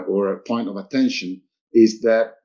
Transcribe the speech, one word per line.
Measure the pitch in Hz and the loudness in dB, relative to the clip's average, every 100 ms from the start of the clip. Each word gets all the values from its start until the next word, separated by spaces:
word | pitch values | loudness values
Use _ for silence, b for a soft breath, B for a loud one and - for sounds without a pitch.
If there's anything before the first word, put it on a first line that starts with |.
| - | 0
or | 98 98 | -2 -2
a | 95 | -4
point | - 117 107 | -6 -6 -4
of | 98 | -10
attention | 95 131 131 - 90 92 _ _ _ | -6 0 0 -2 -10 -12 _ _ _
is | 117 110 107 | 4 4 4
that | 113 113 113 - | 0 0 -2 -8